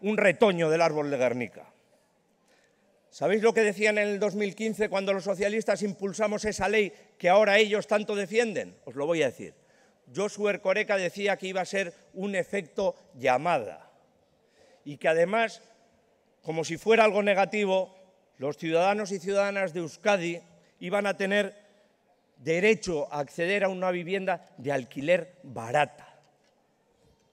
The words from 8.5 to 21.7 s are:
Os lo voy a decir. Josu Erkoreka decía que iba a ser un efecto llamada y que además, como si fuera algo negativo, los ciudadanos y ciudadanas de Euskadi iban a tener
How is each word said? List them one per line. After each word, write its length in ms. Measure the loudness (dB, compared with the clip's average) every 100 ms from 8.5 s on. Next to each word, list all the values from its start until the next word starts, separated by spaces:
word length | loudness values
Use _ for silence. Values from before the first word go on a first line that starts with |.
| -2 -8 -12
Os 100 | -14
lo 120 | -6 -2
voy 160 | 0
a 40 | 0
decir. 280 | -2 -14 -16 _ _ _ _ -12
Josu 340 | -6 -6 -2 -2
Erkoreka 480 | 0 0 0 0 -2
decía 400 | -2 -4 -2 -2
que 120 | -4
iba 120 | -6
a 60 | -4
ser 260 | -4 -6 -10 _
un 200 | -10 -4
efecto 640 | -4 -4 -6 -6 -4 -2 -4 _
llamada 760 | -2 0 2 2 0 -2 -12 -20 _ _ _ _ _ _ _ _ _
y 120 | -16 -2
que 120 | 2
además, 540 | 2 2 2 -2 -4 -20 _ _ _ _ _ _ _
como 220 | -8 -6
si 120 | -4 -2
fuera 260 | 2 4
algo 180 | 4 2
negativo, 720 | 2 2 0 0 0 0 -2 -10 _ _ _ -8
los 180 | -8 -6
ciudadanos 560 | 0 2 2 0 -4
y 60 | -6
ciudadanas 560 | -2 0 0 -2 -4
de 60 | -4
Euskadi 600 | -8 -4 0 0 0 -6 -12 _ _ _
iban 260 | -4 0 0
a 100 | -2
tener 380 | 0 0 0 -6 _